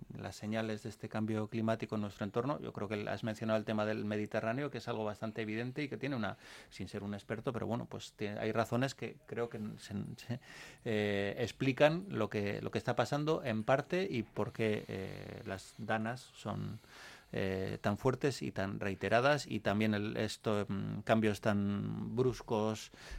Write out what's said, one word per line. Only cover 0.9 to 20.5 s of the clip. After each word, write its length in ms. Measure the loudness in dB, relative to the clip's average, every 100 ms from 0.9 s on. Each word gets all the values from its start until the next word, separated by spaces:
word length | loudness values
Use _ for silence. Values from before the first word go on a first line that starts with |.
| -10 -6
cambio 400 | -2 0 0 0
climático 460 | 2 2 2 0 -2
en 60 |
nuestro 240 | -2 -4 -2
entorno. 340 | 0 0 -2
Yo 140 | -4
creo 160 | -4 -2
que 180 | -2 -2
has 160 | -2
mencionado 340 | -2 -2 2 2
el 60 |
tema 220 | 2 0 2
del 180 | 0
Mediterráneo, 680 | 0 0 0 0 0 0 -2
que 100 | -4
es 80 | -4
algo 160 | -2 -2
bastante 360 | -2 -4 -4
evidente 400 | -2 -2 -2 -4
y 40 | -4
que 80 | -4
tiene 220 | -2 0
una, 180 | -2 -4 -12 -18 -14
sin 200 | -10 -6
ser 140 | -6
un 100 | -4
experto, 400 | -6 -4 -4 -2
pero 140 | -2 0
bueno, 180 | -2 -4
pues 280 | -8 -10 -6
tie-, 200 | -4 -2
hay 140 | 0
razones 440 | 2 2 2 2 -2
que 200 | -8 -10 -6
creo 200 | -2 -2
que 100 | -2 -6 -8
se, 160 | -6 -4 -4 -6
se, 220 | -6 -6 -8 -16 -16 -8
eh, 520 | 0 2 4 2 0 0
explican 640 | -2 0 2 6 6 6 -2
lo 200 | 0 0
que, 320 | 0 0 -2
lo 80 | -2
que 100 | -2
está 180 | 0 2
pasando 460 | 2 2 2 0 0
en 180 | 0
parte 420 | 4 4 4 0 0
y 140 | 0
por 280 | -2 -2 -2
qué, 320 | 0 2 2 -2
eh, 520 | -6 -6 -8 -10 -10 -8
las 280 | -8 -10 -8
danas 420 | 0 0 0 -6 -10 -10
son, 440 | -6 -4 -4 -8 -14 -18 -18 -18 -6
eh, 440 | -2 0 0 -2 0
tan 160 | 0 4
fuertes 440 | 2 4 2 0
y 120 | -4
tan 260 | -2 -2 -2
reiteradas, 680 | -2 0 4 6 6 4 0
y 120 | -2
también 340 | 2 4 4
el, 220 | 2 0 0
esto, 500 | -2 0 2